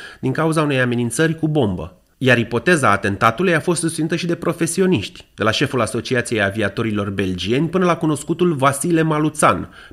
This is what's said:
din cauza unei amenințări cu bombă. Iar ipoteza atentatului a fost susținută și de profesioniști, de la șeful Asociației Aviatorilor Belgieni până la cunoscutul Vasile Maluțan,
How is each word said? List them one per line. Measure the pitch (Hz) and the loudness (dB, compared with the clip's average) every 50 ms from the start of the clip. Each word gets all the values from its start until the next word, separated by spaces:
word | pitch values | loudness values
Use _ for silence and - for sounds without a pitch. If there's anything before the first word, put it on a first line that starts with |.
| - - - - | -18 -18 -10 -6
din | - 131 | -4 -2
cauza | 127 156 156 165 160 160 | -2 0 0 0 2 2
unei | 151 147 139 131 | 0 2 2 2
amenințări | 127 120 120 120 120 120 - - 160 165 160 160 | 2 2 0 0 -2 -2 0 0 0 0 0 0
cu | - | -2
bombă. | 156 151 151 127 101 92 85 78 82 - _ _ _ _ | 0 2 2 2 2 0 -4 -8 -10 -14 _ _ _ _
Iar | - 127 127 123 | -2 2 4 4
ipoteza | 117 117 - 120 117 - 180 180 156 131 110 | 4 2 0 -2 -2 2 2 2 4 4 4
atentatului | 101 101 - 101 101 - 120 113 117 - 180 190 170 | 2 2 2 -2 0 2 2 2 2 2 0 0 0
a | 151 | 0
fost | - - 170 - | 0 -2 -2 -2
susținută | - 165 160 - 151 143 180 | -2 -4 -2 -2 -4 -2 -2
și | 160 170 | -2 -2
de | 170 170 | -4 -4
profesioniști, | 170 - 180 160 - 170 160 - 196 190 185 185 - 95 - - - - _ _ | -2 -2 -4 -2 -2 -2 -2 0 0 2 2 2 0 -2 -4 -12 -16 -20 _ _
de | - 98 | -2 -2
la | 110 | 0
șeful | 110 - 147 131 - 123 | 0 0 0 0 0 0
Asociației | 113 104 - 120 107 - 127 120 117 - 120 107 101 | 0 0 -2 -4 -4 -2 -2 -2 0 0 0 0 0
Aviatorilor | 98 98 107 104 98 98 - 117 113 104 104 101 101 | 0 0 0 -2 -2 -2 -2 -4 -2 -2 -2 -4 -4
Belgieni | 98 95 101 92 92 87 90 95 120 135 160 156 | -2 -2 -2 -2 -2 -4 -2 -2 0 0 0 0
până | 160 185 185 | 0 0 2
la | 175 165 | 0 0
cunoscutul | 160 - 156 151 139 - - 170 165 180 180 165 | 0 0 -2 -2 -2 -4 -4 -2 0 0 0 2
Vasile | 135 131 139 139 - - 175 170 160 | 2 2 0 0 0 -2 0 2 2
Maluțan, | 160 160 151 151 151 151 151 - - 143 101 85 98 - - - - - | 2 2 0 0 0 -2 0 2 2 2 2 2 -2 -8 -14 -20 -20 -12